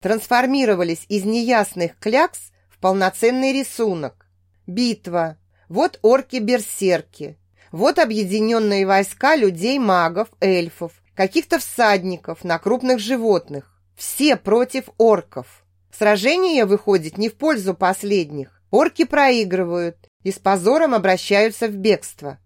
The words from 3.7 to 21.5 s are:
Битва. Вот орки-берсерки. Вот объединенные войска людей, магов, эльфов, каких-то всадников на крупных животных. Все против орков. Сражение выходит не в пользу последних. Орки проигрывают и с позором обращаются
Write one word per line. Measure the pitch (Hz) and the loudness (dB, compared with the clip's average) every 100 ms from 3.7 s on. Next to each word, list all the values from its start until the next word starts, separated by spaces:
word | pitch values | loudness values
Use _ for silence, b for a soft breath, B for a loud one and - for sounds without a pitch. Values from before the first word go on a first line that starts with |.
| - 226 175 139 - _ _ _ _ - | -4 -4 -2 -6 -12 _ _ _ _ -12
Битва. | 180 247 220 - 175 165 156 _ _ _ | -4 -2 -4 -4 -4 -4 -6 _ _ _
Вот | 170 339 - | -2 -2 2
орки-берсерки. | 214 262 269 254 214 247 208 - 196 170 160 _ 151 156 _ b b | 2 2 0 -6 -2 -2 -2 -4 0 0 -2 _ -16 -16 _ b b
Вот | 160 247 359 | -2 0 2
объединенные | 294 214 196 208 214 233 214 202 | 0 0 -2 0 0 2 0 0
войска | 190 196 196 - - | 2 2 0 -2 0
людей, | 311 208 170 208 277 | 2 2 0 -2 0
магов, | 226 185 165 170 226 _ | 2 2 2 -2 -6 _
эльфов, | 196 180 170 - 170 _ _ | 0 0 -2 -8 -14 _ _
каких-то | - 196 320 311 330 | -4 -2 0 -2 -4
всадников | - - 226 202 180 180 - 170 | -4 0 2 2 -2 -8 -10 -12
на | 180 165 | -6 -4
крупных | - 240 254 254 | -2 -2 0 -2
животных. | 208 254 226 190 - 143 - _ _ _ | 0 -2 2 0 0 -14 -16 _ _ _
Все | - - 294 247 | -12 -2 0 0
против | - 220 247 269 - _ | 2 0 0 -4 -10 _
орков. | 220 202 - - 123 _ _ _ _ | 4 4 0 -14 -16 _ _ _ _
Сражение | - 208 208 220 339 370 302 208 | -2 0 2 2 2 2 2 2
выходит | 208 - 190 156 170 | 0 2 0 0 -6
не | 214 | -6
в | - | -2
пользу | 311 285 190 | -2 0 -2
последних. | 185 180 190 202 202 156 147 135 _ _ | -2 -2 -2 -2 -2 -2 -8 -12 _ _
Орки | 208 330 - | 2 2 0
проигрывают | 330 294 277 240 208 185 175 175 170 170 _ _ | -2 2 2 2 0 -2 -2 -2 -4 -8 _ _
и | 185 | -8
с | 190 | -4
позором | 190 196 175 294 320 | 0 2 2 2 2
обращаются | 233 190 185 - 202 220 | 2 2 0 2 2 2